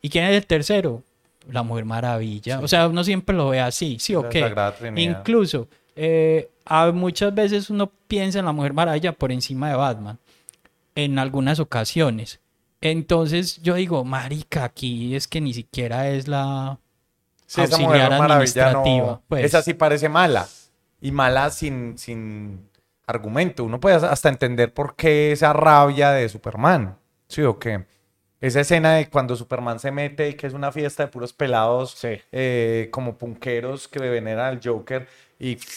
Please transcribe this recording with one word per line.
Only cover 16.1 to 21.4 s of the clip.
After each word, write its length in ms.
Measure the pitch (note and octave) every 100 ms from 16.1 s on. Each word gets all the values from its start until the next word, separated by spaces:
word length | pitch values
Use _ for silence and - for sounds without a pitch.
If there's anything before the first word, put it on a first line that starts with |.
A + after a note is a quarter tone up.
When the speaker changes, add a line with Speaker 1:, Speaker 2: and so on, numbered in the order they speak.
| C#3 C3+
Speaker 1:
la 520 | C#3+ C#3 C3+ C3+ C#3 _ _ _ _ _ _ _
Speaker 2:
Sí, 140 | -
esa 160 | E3 D#3
Mujer 220 | D#3+ D3
Speaker 1:
auxiliar 80 | C3 C#3
Speaker 2:
Maravilla 520 | D3 D3 C3 B2 C3
no, 80 | C3+
Speaker 1:
administrativa, 400 | C3 B2+ B2 A2+ _
pues. 160 | D3
Speaker 2:
esa 180 | C#3+ D#3+
sí 120 | D#3+
parece 340 | E3+ D#3 D3 D3
mala, 380 | D#3+ F3+ A2+ F2+ - _ _ _ _
y 100 | C#3
mala 380 | C#3+ C3 C3